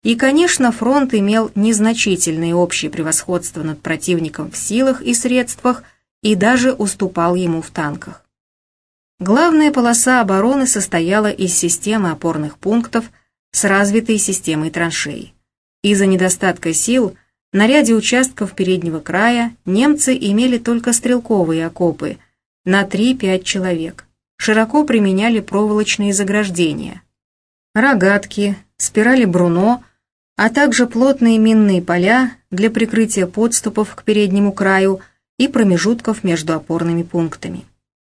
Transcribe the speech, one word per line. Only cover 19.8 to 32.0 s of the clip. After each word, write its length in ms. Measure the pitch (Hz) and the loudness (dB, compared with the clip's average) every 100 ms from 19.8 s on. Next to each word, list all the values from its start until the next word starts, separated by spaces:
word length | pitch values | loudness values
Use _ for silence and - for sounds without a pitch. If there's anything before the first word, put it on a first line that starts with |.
| 277 294 262 | 2 2 0
имели 420 | 254 196 208 254 240 | 0 0 0 2 0
только 360 | 233 233 233 | -2 -2 -2
стрелковые 720 | 233 240 247 233 208 165 160 | -2 0 -2 0 0 0 -2
окопы 520 | 165 165 175 156 151 - _ _ _ _ | -4 -2 -2 -2 -8 -10 _ _ _ _
на 220 | 180 196 | 0 0
три-пять 580 | 196 196 233 262 196 185 | 0 0 0 0 0 -2
человек. 640 | 185 196 185 165 160 - _ _ _ - | -2 -4 -2 -4 -6 -12 _ _ _ -8
Широко 480 | - 214 220 294 | 0 0 2 0
применяли 540 | 302 233 196 190 226 226 | 2 2 2 2 0 0
проволочные 720 | - 196 214 208 214 - 202 | -2 -2 0 0 -2 -2 -2
заграждения, 920 | 196 196 208 202 175 165 147 - - _ _ _ _ _ _ _ | 0 0 0 -2 0 -2 -2 -10 -14 _ _ _ _ _ _ _
рогатки, 840 | 214 269 233 190 202 - - 202 196 _ _ | 0 2 4 2 2 -2 -4 -2 -4 _ _
спирали 480 | - 214 226 262 | -4 0 4 4
Бруно, 580 | 214 180 175 170 208 247 - _ _ _ _ | 4 2 2 2 2 0 -6 _ _ _ _
а 140 | - 220 | -2 0
также 380 | 233 285 233 240 | 2 2 2 0
плотные 500 | 226 262 269 233 226 | 2 2 4 4 4
минные 440 | 220 220 208 185 | 4 4 4 2
поля 540 | 180 180 | 0 0